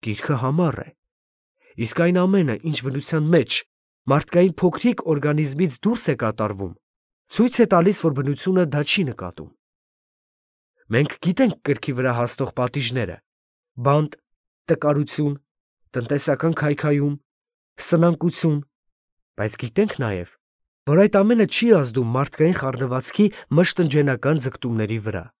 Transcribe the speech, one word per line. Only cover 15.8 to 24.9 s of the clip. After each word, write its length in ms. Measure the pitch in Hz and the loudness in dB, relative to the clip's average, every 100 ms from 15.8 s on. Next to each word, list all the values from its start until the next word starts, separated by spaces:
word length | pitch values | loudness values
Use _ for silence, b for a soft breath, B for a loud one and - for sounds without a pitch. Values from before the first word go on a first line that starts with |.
| _ | _
տնտեսական 580 | 120 120 143 - 139 165 | -10 -4 -4 0 0 0
քայքայում, 640 | 160 151 147 151 147 143 143 _ _ _ _ _ - | -2 -2 -2 0 0 0 -4 _ _ _ _ _ -8
սնանկություն, 840 | - 170 170 165 175 - 165 147 147 _ _ _ _ _ _ - | 0 2 2 2 -2 0 0 0 -4 _ _ _ _ _ _ -6
բայց 180 | 107 - | -6 -6
գիտենք 400 | 120 - 208 - | -6 0 -2 -2
նաև, 400 | 123 95 87 _ _ _ _ _ - | -4 -4 -8 _ _ _ _ _ 0
որ 140 | 156 | 4
այդ 160 | 208 208 | 6 4
ամենը 280 | 202 233 202 | 4 4 2
չի 240 | - 233 | 2 4
ազդում 420 | 202 131 117 117 | 4 4 -2 0
մարդկային 400 | 123 139 - 160 | 0 -2 2 2
խառնվածքի 720 | 180 135 127 131 127 - - 208 B B | 2 -2 -4 -4 -2 -4 2 2 B B
մշտնջենական 960 | 147 180 - 165 143 143 123 135 156 | 2 2 2 2 2 2 0 0 0
ձգտումների 560 | 127 - 120 113 107 | -2 -6 -4 -2 -2